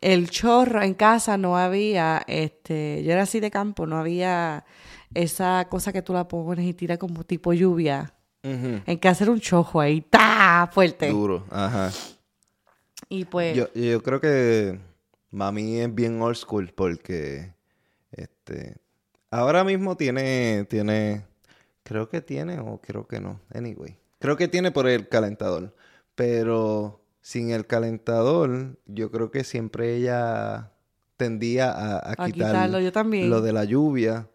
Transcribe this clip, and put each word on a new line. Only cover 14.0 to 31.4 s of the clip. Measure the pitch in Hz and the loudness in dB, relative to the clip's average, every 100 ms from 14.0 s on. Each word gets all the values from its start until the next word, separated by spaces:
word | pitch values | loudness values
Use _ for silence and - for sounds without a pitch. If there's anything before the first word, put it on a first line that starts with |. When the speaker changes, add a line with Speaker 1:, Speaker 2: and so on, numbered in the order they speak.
Speaker 2:
creo | 110 135 | 0 -2
que | 156 143 120 113 104 95 95 _ _ _ _ | 2 2 4 4 2 -4 -12 _ _ _ _
mami | 101 98 104 107 113 | -6 -4 -4 -4 -2
es | 117 | -2
bien | 110 117 117 | 0 -2 0
old | 117 117 | -2 -2
school | - 107 90 | -4 -4 -4
porque, | - 95 85 - 87 73 69 90 87 _ _ _ _ _ | -2 -2 -2 -8 -8 -6 -10 -14 -20 _ _ _ _ _
este, | - - _ - 71 - - _ _ _ _ _ | -18 -18 _ -14 -14 -14 -18 _ _ _ _ _
ahora | 113 123 165 | -2 2 2
mismo | 190 190 190 180 | 2 0 -2 -2
tiene, | 143 127 135 131 120 107 101 | -2 -2 -2 0 0 -2 -2
tiene, | 110 104 107 107 104 98 _ _ _ _ _ | -4 0 0 0 -4 -8 _ _ _ _ _
creo | - 110 113 | -10 -8 -6
que | 170 | -8
tiene | 143 139 160 170 | -8 -8 -8 -8
o | 110 107 | -10 -14
creo | - 104 104 | -12 -12 -10
que | 113 | -10
no, | 95 101 _ | -10 -14 _
anyway. | - 120 107 80 95 _ _ | -12 -12 -12 -16 -18 _ _
Creo | 143 143 | -4 0
que | 175 | 0
tiene | 180 185 | 0 0
por | 147 127 | 2 2
el | 123 101 | 2 2
calentador, | 117 107 104 98 87 92 _ _ _ _ - | 0 0 -2 -4 -4 -6 _ _ _ _ -4
pero | 123 117 113 113 110 107 104 104 _ _ | 0 0 0 0 0 -2 -4 -10 _ _
sin | - 120 117 | -10 -6 -4
el | 117 107 | -4 -2
calentador, | 117 113 113 - 117 117 165 151 127 131 131 _ | -2 -2 -4 -2 0 2 2 0 -2 -6 -14 _
yo | 101 110 | -8 -6
creo | 113 113 | -4 -4
que | 135 | -4
siempre | 131 127 113 - 117 120 | -6 -6 -6 -4 -4 -2
ella | 123 123 117 110 107 107 110 _ _ _ _ _ | -2 0 -2 -2 -4 -8 -12 _ _ _ _ _
tendía | 123 113 | -4 -2